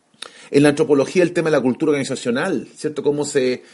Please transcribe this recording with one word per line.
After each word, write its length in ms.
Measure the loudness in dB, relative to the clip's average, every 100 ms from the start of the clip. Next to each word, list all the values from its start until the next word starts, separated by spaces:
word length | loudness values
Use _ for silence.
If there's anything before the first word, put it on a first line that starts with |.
| _ _ -20 -20 0
En 120 | 4
la 60 | 4
antropología, 540 | 2 2 2 2 2
el 100 | 2
tema 160 | 0 0
de 80 | 0
la 40 |
cultura 280 | 0 0 0
organizacional, 800 | 0 -4 -6 -4 -4 -2 -4 -8
¿cierto? 300 | -10 -8 -4
Cómo 220 | -2 -2 -2
se 380 | 0 0 -2 -8